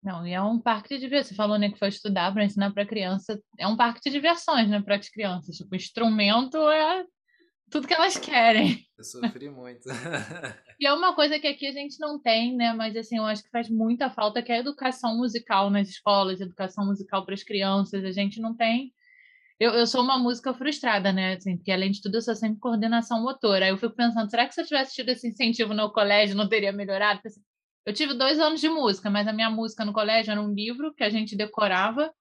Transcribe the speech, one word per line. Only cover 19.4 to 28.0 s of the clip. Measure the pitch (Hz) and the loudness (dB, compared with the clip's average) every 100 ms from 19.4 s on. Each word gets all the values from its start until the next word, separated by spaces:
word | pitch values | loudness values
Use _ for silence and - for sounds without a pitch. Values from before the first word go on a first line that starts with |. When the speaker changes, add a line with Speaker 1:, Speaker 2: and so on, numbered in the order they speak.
| _ _ | _ _
Speaker 1:
Eu, | 233 | 2
eu | 226 233 | 4 2
sou | 262 | 2
uma | 247 262 | 2 2
música | 240 240 262 | 2 0 -4
frustrada, | 247 277 294 254 208 190 | -4 -4 -2 0 2 2
né, | 190 185 | 2 0
assim, | 185 190 175 | -2 -4 -4
porque | 185 | -2
além | 185 190 | 0 0
de | 202 | -2
tudo | 208 220 | -2 -4
eu | |
sou | 233 | -2
sempre | 220 220 214 | -2 -2 -2
coordenação | 247 226 226 233 233 233 | -2 0 2 0 0 -2
motora. | 233 - 220 196 | -2 0 2 4
Aí | 190 | 2
eu | 190 | 2
fico | 233 | -2
pensando, | 220 240 226 214 | 0 0 2 0
será | 233 254 | 0 0
que | |
se | - | -2
eu | 330 | -2
tivesse | 294 262 | -2 -2
tido | - 240 | -4 -4
esse | 247 240 | -2 -4
incentivo | - 233 233 220 | 0 0 2 0
no | 214 214 | 0 0
colégio | 214 202 208 208 196 | 2 4 6 4 2
não | 208 | 2
teria | 214 196 | 2 2
melhorado? | 202 196 196 208 202 | -2 -4 0 2 0
Porque, | 220 | -6
assim, | - _ _ _ _ - | -18 _ _ _ _ -8
eu | |
tive | 208 | -4